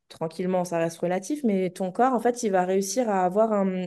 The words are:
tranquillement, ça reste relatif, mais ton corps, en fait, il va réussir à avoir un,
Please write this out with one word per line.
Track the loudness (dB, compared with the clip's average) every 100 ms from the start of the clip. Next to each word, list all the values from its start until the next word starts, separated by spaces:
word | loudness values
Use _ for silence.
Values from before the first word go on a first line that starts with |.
| _
tranquillement, | -8 -8 -4 -2 0
ça | 0 0
reste | -2 -2
relatif, | -4 -4 -4 -2
mais | 0 0 -2
ton | -4 -6
corps, | 2 2
en | 2
fait, | 0 0
il | 0
va | 2
réussir | 2 0 0 -2 0
à | 2
avoir | 2 2 2
un, | 2 0 -2